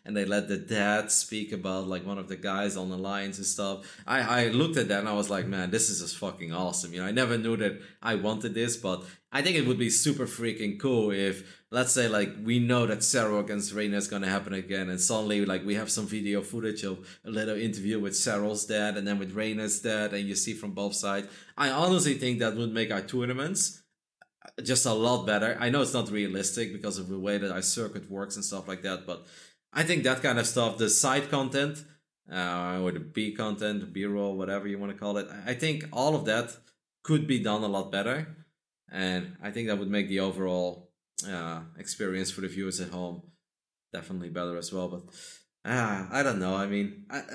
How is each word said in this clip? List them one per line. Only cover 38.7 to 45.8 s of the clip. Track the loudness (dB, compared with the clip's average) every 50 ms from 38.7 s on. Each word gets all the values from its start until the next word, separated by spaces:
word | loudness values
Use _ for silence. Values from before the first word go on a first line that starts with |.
| _ _ _ -10 -4
And | -2 0 2 2 0 0 -4 -8 -10
I | -10 -6 -4
think | -2 -2 0
that | 0 0
would | 0 0
make | 2 2 2 2
the | 2 2
overall, | 2 0 0 0 0 0 2 2 0 0 -2 -6 -12 -20 _ _ _ _ _ -8 -6
uh, | -4 -6 -6 -6 -6 -6 -8 -10 -12 -16 -12
experience | -10 -10 -6 -4 -2 -2 0 0 -2 -2
for | -4 -4
the | -6 -6
viewers | -4 -4 -4 -4 -4 -4
at | -6 -6
home | -6 -6 -6 -6 -8 -10 -14 -18 -20 _ _ _ _ _ _ _ _ _ _ _ -12
definitely | -12 -10 -8 -8 -8 -8 -6
better | -4 -4 -4 -2 -4
as | -4 -6 -4 -4
well. | -4 -4 -4
But, | -6 -8 -12 -14 -18 -18 -18 -18 -18 -20 -20 _ _ _ -6 -2
uh, | 0 0